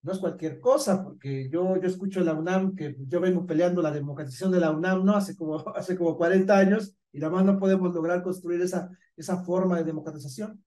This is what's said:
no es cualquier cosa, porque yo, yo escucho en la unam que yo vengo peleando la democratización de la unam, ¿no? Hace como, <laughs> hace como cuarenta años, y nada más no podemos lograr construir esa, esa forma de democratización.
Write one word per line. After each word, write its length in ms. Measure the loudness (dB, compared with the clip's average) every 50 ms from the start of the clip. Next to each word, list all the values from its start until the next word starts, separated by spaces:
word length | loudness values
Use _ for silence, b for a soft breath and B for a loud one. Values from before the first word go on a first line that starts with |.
| -6
no 80 | -6
es 80 | -6 -4
cualquier 400 | -4 -4 -4 -4 -8 -8 -8 0
cosa, 420 | 4 4 4 4 4 2 0 0
porque 480 | 0 -8 -14 -12 -8 -6 -6 -6 -6 -4
yo, 280 | -2 0 0 2 2 2
yo 60 | 0
escucho 320 | 0 -2 -2 -6 -4 -2 0
en 60 | 0
la 80 | 0 0
unam 420 | 0 0 0 0 2 2 0 -2
que 200 | -4 -6 -8 -8 -10 -8
yo 140 | -2 0 2
vengo 240 | 2 2 2 2 0
peleando 360 | 0 2 2 2 2 2 2
la 100 | 0 0
democratización 600 | -2 -4 -6 -6 -8 -10 -10 -12 -10 -4 -2 2
de 80 | 2 4
la 120 | 4 2
unam, 340 | 2 0 0 0 2 4 4
¿no? 100 | 4 4
Hace 200 | 4 2 -2 -6
como, 220 | -8 -6 -4 -4
<laughs> 180 | -6 -6 -8 -8
hace 220 | -8 -4 -4 -4
como 200 | 0 0 -2 0
cuarenta 400 | 2 2 4 4 4 4 6 6
años, 380 | 6 6 6 4 2 0 -6 _ _ _ _ -10
y 60 | -6
nada 120 | -4 -2
más 140 | 0 2 4
no 120 | 4 2
podemos 360 | 2 2 2 2 2 2 0 -2
lograr 280 | -2 -2 0 -2 -2
construir 400 | -2 -4 -8 -6 -6 -4 -2 -2
esa, 280 | -2 -2 -2 -4 -6 B B B B B B
esa 280 | -14 -6 -4 -4 -4 -2
forma 340 | -2 0 0 2 2 0
de 80 | 0 -2
democratización. 760 | -2 -4 -6 -8 -10 -12 -12 -14 -14 -10 -10 -12 -12 -12 -18 _